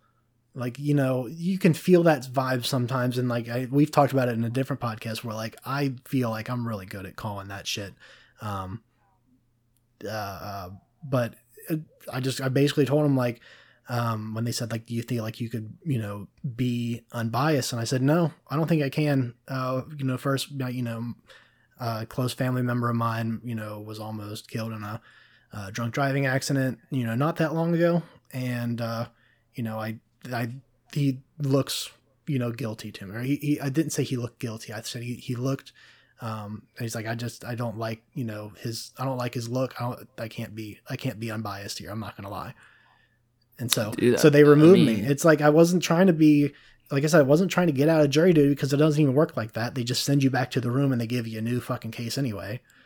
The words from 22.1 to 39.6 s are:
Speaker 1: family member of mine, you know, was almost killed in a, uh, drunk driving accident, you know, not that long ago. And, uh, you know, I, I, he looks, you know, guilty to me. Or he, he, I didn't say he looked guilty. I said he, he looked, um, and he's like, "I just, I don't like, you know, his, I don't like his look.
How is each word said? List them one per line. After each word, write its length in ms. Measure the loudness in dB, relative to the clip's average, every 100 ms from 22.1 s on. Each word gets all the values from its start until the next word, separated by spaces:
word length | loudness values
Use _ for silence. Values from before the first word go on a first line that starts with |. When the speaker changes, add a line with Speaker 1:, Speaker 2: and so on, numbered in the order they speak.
| -4 -4
Speaker 1:
family 300 | -2 -2 0
member 260 | 0 0 0
of 60 | 0
mine, 460 | 0 -2 -4 -4
you 100 | -6
know, 260 | -8 -8 -10
was 200 | -12 -12
almost 500 | -10 -10 -10 -12 -10
killed 220 | -8 -6
in 100 | -8
a, 180 | -8 -10 _ -20 _ _ _
uh, 160 | -14 -10
drunk 240 | -6 -4
driving 320 | 0 0 2 0
accident, 540 | 0 0 0 0 -4 -6
you 160 | -4 0
know, 80 | 0
not 200 | 0 0
that 160 | -2
long 220 | 0 0 2
ago. 260 | 4 2 -2 -14 _
And, 480 | -6 -4 -2 -4 -4
uh, 240 | -4 -6 -8 _ _ _ _
you 80 | -8
know, 140 | -6 -6
I, 200 | -8 -10 _ _ -8
I, 160 | -6 -6 -8 -18 _ _
he 300 | -2 0 -2 -8 -6
looks, 520 | 0 2 0 -4 -8 -16 _ _ -4
you 120 | -2
know, 120 | -2
guilty 400 | -4 -8 -8 -12
to 140 | -12 -12
me. 100 | -6
Or 60 |
he, 140 | -4 -2
he, 260 | -2 -2
I 80 | -2
didn't 220 | -2 -2
say 120 | -2
he 140 | -2 -4
looked 220 | -6 -8
guilty. 340 | -8 -8 -12
I 80 | -12
said 220 | -10 -8
he, 100 | -8
he 220 | -8 -6 -4
looked, 380 | -4 -4 -8 -20 -20 _ _ -14
um, 420 | -10 -8 -10 -12 -14 -10
and 100 | -8
he's 100 | -6
like, 100 | -6
"I 80 |
just, 320 | -6 -8 -10 -10
I 80 |
don't 240 | -6 -6 -6
like, 240 | -6 -8 _ -8
you 100 | -8
know, 260 | -8 -12 -10
his, 340 | -10 -8 -10 -8
I 80 | -6
don't 120 | -4
like 160 | -4 -6
his 120 | -4
look. 320 | -2